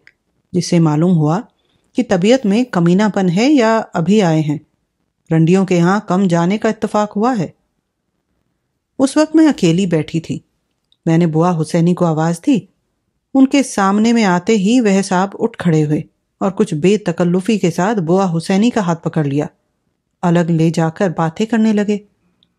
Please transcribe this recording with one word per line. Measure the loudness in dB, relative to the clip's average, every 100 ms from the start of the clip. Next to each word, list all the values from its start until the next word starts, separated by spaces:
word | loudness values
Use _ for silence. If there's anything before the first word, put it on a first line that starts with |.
| _ _ _ _ _
जिससे | -6 0 0
मालूम | 2 2 0
हुआ | 2 0 -2 -6 _ _ _ _
कि | -6
तबीयत | -2 0 2 2 0
में | -2
कमीनापन | -2 0 2 2 0 0 0
है | 0 2
या | 2 2 0
अभी | -2 -4 0 2
आए | 2 0
हैं। | -2 -6 -10 _ _ _ _ _ -2
रंडियों | 0 2 2
के | 2 2
यहाँ | 2 0 -2
कम | -2 0
जाने | 0 0 -2
का | -4
इत्तेफाक | -4 -4 -2 -2
हुआ | -2 -2
है। | -2 -6 -12 _ _ _ _ _ _ _ _ _ _ _ _ _ -4
उस | 0 0
वक्त | 2 4
मैं | 2
अकेली | 2 0 0 0
बैठी | -2 -2 -6
थी। | -6 -10 -14 _ _ _ _ _ -2
मैंने | 0 2
बुआ | 0 0
हुसैनी | -2 -2 0 0
को | 0
आवाज़ | -2 0 -2 -2 -2
दी। | -2 -4 _ _ _ _ _ _
उनके | 2 2 2
सामने | -2 0 0 2 2
में | 2
आते | 2 0 0
ही | 0 2 2
वह | 2 0
साहब | 0 -2 -2
उठ | -4 -6 -2
खड़े | 0 0
हुए | 0 -2 -6 _ _ -6
और | -4
कुछ | -2 -2
बेतकल्लुफी | 0 0 0 -2 -2 -2 0 -2 -2
के | -2
साथ | -2 -2
बुआ | -2 0 0
हुसैनी | 0 -2 -2 0 0
का | 0
हाथ | -2 -4
पकड़ | -4 -4 -2
लिया, | -4 -6 _ _ _ _ _ _ _
अलग | 0 0 0
ले | 0 0
जाकर | 0 -2 -2 -4
बातें | -2 -4 -4 -4
करने | 0 0
लगे। | 0 -2 -4 -8 _ _ _ _